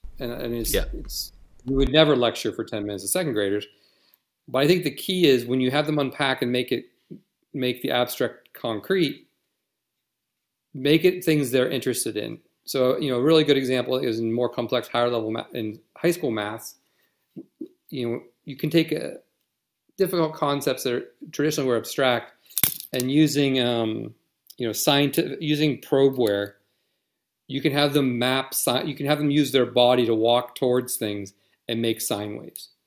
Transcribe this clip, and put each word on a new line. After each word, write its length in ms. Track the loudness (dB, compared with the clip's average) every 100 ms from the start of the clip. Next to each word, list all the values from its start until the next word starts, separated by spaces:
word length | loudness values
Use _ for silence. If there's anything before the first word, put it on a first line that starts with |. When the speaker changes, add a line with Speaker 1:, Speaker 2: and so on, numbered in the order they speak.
| -16 -10
Speaker 1:
And, 140 | -10
I 160 | -8 -6
mean, 140 | -4
it's, 120 | -2
Speaker 2:
Yeah. 120 | -2 -2
Speaker 1:
it's, 400 | -8 -10 -10 -12 -14 -20 -14
you 120 | -4 0
would 160 | 4
never 240 | 6 6 4
lecture 360 | 2 0 -6
for 120 | -6
ten 200 | -6 -6
minutes 200 | -6 -6
to 40 | -4
second 260 | -2 -2
graders. 320 | 0 0 -2 -4 _ _ _ _ _ _ _ -4
But 100 | 0
I 80 | 4
think 180 | 4
the 100 | 2
key 320 | -6 -4 4 6
is 180 | 4
when 160 | 2 0
you 100 | 2
have 160 | 2 0
them 120 | 0
unpack 440 | -2 -2 -2 0
and 80 | 0
make 220 | 0 0
it 140 | -4 -6 _ -20 -20 _ _ _ -4
make 260 | -4 -2
the 80 | -2
abstract 640 | 0 -2 -2 -4 -4 _
concrete, 720 | -10 -8 -6 0 0 0 -4 _ _ _ _ _ _ _ _ _ _ _ _ _ _ _
make 300 | -4 2 4
it 200 | 4 2
things 260 | 0 2 2
they're 200 | 2 2
interested 460 | 0 -2 -2 -4 -4
in. 220 | -8 -10 _ _
So, 340 | -6 0 2 2
you 120 | 0
know, 80 | 0
a 40 |
really 220 | 4 4
good 120 | 6 2
example 400 | 2 0 0 -2
is 200 | -2 -2
in 140 | -2
more 160 | 0 -2
complex, 400 | -2 -2 -4 -2
higher 200 | 0 0
level 220 | 0 -4
ma-, 160 | -6 -6
in 260 | -6 -8 -8 _ -2
high 140 | 0
school 200 | 0 -2
maths, 460 | -2 -4 -8 -14 -18 _ _ _ _ _ -20 -20 -16 -18 _ -12
you 200 | -6 -4
know, 120 | -6 -10 _
you 120 | -16 -6
can 140 | 0
take 220 | 2 2
a, 260 | -4 -6 -12 _ _ _ _ _ _ _ -2
difficult 380 | 0 2 -2
concepts 480 | 0 -2 0 -2 -2
that 100 | -2
are 120 | -4 -6 -18 -12
traditionally 360 | -2 0 0 0
were 100 | 0
abstract 540 | -2 0 2 0 -4 _ _ -2 -2 -2 -6
and 180 | -2 2
using, 480 | 4 4 4 2 2
um, 540 | 2 0 -2 -4 -8 -14 _ _ _ -6
you 80 | -4
know, 60 |
scienti-, 640 | 0 2 4 2 0 -2 -4
using 400 | -2 2 2 0
probeware, 760 | 0 4 4 4 2 2 -2 _ _ _ _ _ _ _ _ _ -8
you 140 | -2
can 100 | -2
have 220 | 0 2
them 240 | 2 0 0
map 340 | 0 -2 -2
si-, 320 | -4 -2 -2
you 100 | -4
can 120 | -4 -2
have 120 | 0
them 120 | 2
use 220 | 2 2
their 120 | 2
body 400 | 2 4 4 6
to 100 | 4
walk 400 | 2 4 2 0
towards 420 | -2 0 0 -2 -6
things 360 | -4 -6 -10 _ _ _ -6
and 120 | -2
make 200 | -2 -2
sine 360 | -4 -6 -6 -10
waves. 320 | -14 -16 -18 _